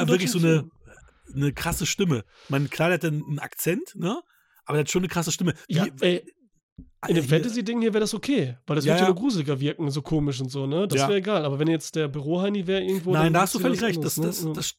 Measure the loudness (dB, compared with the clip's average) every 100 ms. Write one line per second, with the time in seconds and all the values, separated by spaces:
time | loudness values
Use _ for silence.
0 | 4 4 2 2 4 4 2 -12 -20 -20
1 | -20 _ -10 -2 -2 0 -4 -2 -2 0
2 | 2 2 -2 -18 -2 -2 0 0 2 2
3 | 0 -2 -4 -6 -6 -4 -2 -2 -4 -6
4 | -4 -4 -8 _ _ _ -2 -2 0 0
5 | 0 -2 -2 -2 -2 -2 -2 0 0 0
6 | 0 0 -4 _ _ _ _ -20 -20 _
7 | 0 0 4 2 2 -2 -2 0 2 2
8 | 0 -2 -2 0 0 -6 -4 0 2 4
9 | 4 2 0 0 0 -2 -2 -2 -4 -4
10 | -2 0 0 -2 -6 -4 -2 0 0 2
11 | 2 2 0 0 0 0 2 0 -2 -4
12 | -4 -4 -4 -2 0 -2 -2 -2 -2 -2
13 | 0 2 4 4 2 2 0 0 0 0
14 | -2 -2 -2 -2 -6 -4 -8